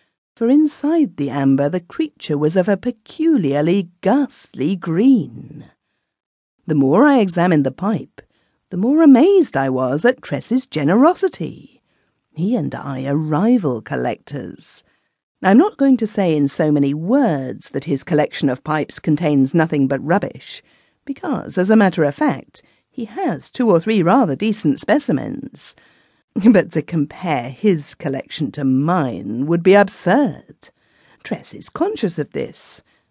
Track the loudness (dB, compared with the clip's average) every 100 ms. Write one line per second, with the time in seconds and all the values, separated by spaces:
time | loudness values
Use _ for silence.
0 | _ _ _ -4 2 2 2 -2 -2 0
1 | 0 -2 -6 -2 2 2 0 -2 -8 -8
2 | -8 _ -6 -2 0 0 0 0 -4 -10
3 | _ -4 0 2 2 0 0 0 -2 _
4 | 0 0 0 -6 -18 -6 -4 -4 -4 2
5 | 4 4 0 -10 -18 -20 -20 _ _ _
6 | _ _ _ _ _ _ -4 0 2 4
7 | 4 4 2 0 2 2 0 -2 -4 -4
8 | -6 -20 -20 _ _ _ -12 -4 0 4
9 | 8 8 8 4 2 0 -2 -2 -2 0
10 | 0 0 -4 -8 -2 -4 -2 -4 0 4
11 | 4 2 -4 -4 -10 -12 -20 _ _ _
12 | _ _ _ -6 -2 -2 -4 -6 -10 -8
13 | -4 -4 -2 0 2 2 0 -4 -6 -6
14 | -4 -6 -10 -12 -12 -16 -20 -20 _ _
15 | _ _ _ -4 4 6 4 2 2 2
16 | 0 -2 0 0 0 0 0 2 0 -2
17 | 0 0 2 0 -4 -10 -10 -10 -4 -6
18 | -2 0 0 -2 -4 -4 -4 -4 -4 -6
19 | -2 0 0 2 2 2 0 0 0 -2
20 | -2 -2 -4 -12 -20 -20 _ _ _ _
21 | -14 -12 -6 -6 -6 -4 2 4 4 2
22 | -2 0 -2 -2 -8 -20 _ _ _ -14
23 | -12 -6 -6 -6 -10 -4 0 0 0 0
24 | 2 2 2 -2 -4 -2 -2 -2 0 -2
25 | 0 -4 -4 -10 -14 -18 -20 -20 _ _
26 | _ _ _ 0 4 4 4 -4 -4 -4
27 | -4 -6 -4 -4 -4 -4 0 0 -4 -10
28 | -8 -8 -8 -8 -8 -4 -2 0 0 0
29 | -2 -6 -8 -6 -2 0 4 4 4 -2
30 | 0 2 0 -4 -16 -20 -20 _ _ _
31 | _ _ -12 -12 -12 -20 -14 -6 -6 -4
32 | -6 -4 -8 -6 -10 -10 -18 -20 _ _
33 | _